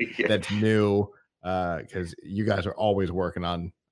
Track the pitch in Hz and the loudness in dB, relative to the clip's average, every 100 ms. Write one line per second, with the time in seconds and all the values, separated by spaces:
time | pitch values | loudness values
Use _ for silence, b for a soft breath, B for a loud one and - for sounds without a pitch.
0 | 117 - - 107 - 104 110 107 104 101 | -4 -2 2 2 0 0 4 4 4 2
1 | 101 b b _ 90 92 90 80 - 92 | 0 b b _ -4 -2 -2 -4 -6 -8
2 | 87 - - 98 107 98 87 - 107 98 | -8 -10 -8 -2 0 0 -2 0 2 2
3 | 90 90 87 90 87 87 87 - _ | 2 0 -2 -2 -4 -4 -6 -12 _